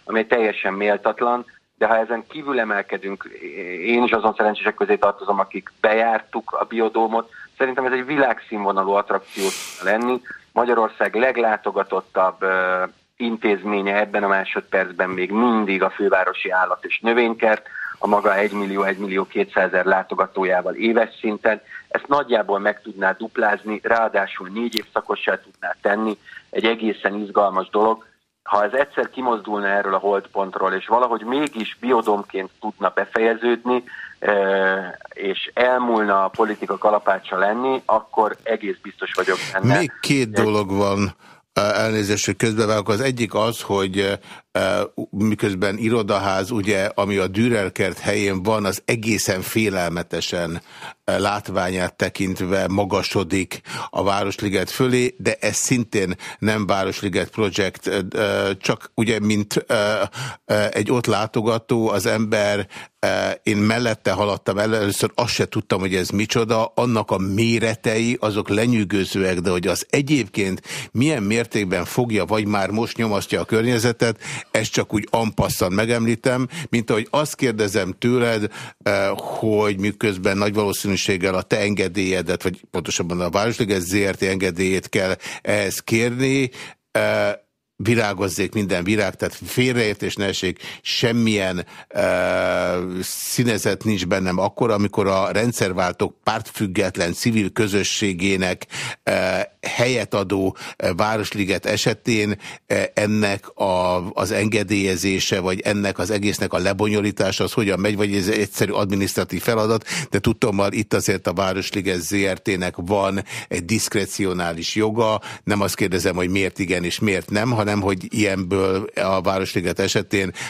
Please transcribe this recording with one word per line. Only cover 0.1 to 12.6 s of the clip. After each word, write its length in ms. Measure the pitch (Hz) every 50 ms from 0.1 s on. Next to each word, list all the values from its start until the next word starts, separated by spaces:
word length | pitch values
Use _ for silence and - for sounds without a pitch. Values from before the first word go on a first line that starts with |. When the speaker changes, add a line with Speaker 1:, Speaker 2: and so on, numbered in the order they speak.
| 110 113 110
Speaker 1:
teljesen 460 | - 127 120 110 104 101 - - 98
méltatlan, 720 | 98 101 104 104 104 98 - 110 107 - 120 120 123 123 117 - - _ _ _ _ _
de 80 | 110
ha 100 | 107 113
ezen 280 | 113 113 113 117 113 - -
kívül 320 | - 156 143 139 135 123
emelkedünk, 640 | 110 107 104 101 98 - 101 92 95 98 98 - - - - - 87 80 71 98 87 87 90 82 90
én 200 | 113 117 120 123
is 60 | 113
azon 240 | 113 110 101 110 104
szerencsések 380 | - 110 107 104 - 107 104 -
közé 220 | - 101 98 104
tartozom, 420 | 95 104 101 98 - 98 98 101 98
akik 340 | 98 - - 95 - - - _
bejártuk 720 | - 107 107 110 113 117 110 107 - - - 117 - - - -
a 40 | 101
biodómot, 680 | - 117 113 113 110 - 113 113 110 113 113 113 - - - - - _ -
szerintem 260 | 135 131 127 135 131
ez 80 | 127
egy 140 | 131 127 127
világszínvonalú 840 | 131 151 143 - 107 110 - - - 113 104 101 98 98 98 95 98
attrakció 540 | 98 101 101 - 98 95 - - - 101 98 95 - - - - - - 90
lenni. 360 | 95 104 113 120 123 127 123 - - - - - _
Magyarország 600 | _ 113 123 123 120 113 110 107 - - 107 98 101
leglátogatottabb, 1300 | 110 127 131 123 120 113 110 107 104 - 104 92 98 95 - 98 92 - - - 98 92 92 87 -
ö, 400 | 95 95 92 92